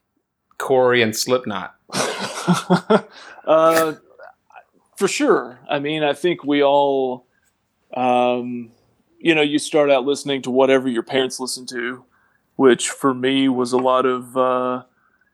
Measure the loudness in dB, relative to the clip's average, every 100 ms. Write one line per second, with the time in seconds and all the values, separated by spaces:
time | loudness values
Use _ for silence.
0 | _ _ _ _ _ -10 0 2 4 4
1 | 2 0 -2 -2 -2 -8 -10 -16 _ -6
2 | -6 -6 -10 -6 -2 -2 2 0 4 0
3 | 0 -12 -20 -10 0 2 4 2 0 -4
4 | _ -20 -20 _ _ -20 _ _ _ -4
5 | -4 0 2 2 -2 -14 -6 -6 -4 -2
6 | -2 0 -2 -2 -2 2 4 4 2 0
7 | -2 -6 -14 _ _ _ _ _ _ -4
8 | 0 2 2 0 -4 -10 -12 _ _ _
9 | _ _ 0 2 2 0 0 2 4 2
10 | 2 -4 -4 -6 -2 2 4 4 2 -4
11 | -2 -2 -2 -4 -10 -10 -10 -8 -8 -10
12 | -16 _ _ _ _ 2 4 4 0 -4
13 | -2 -2 -2 0 0 0 0 0 2 2
14 | 0 -2 -4 -2 0 0 -2 -6 -10 _
15 | _ _ _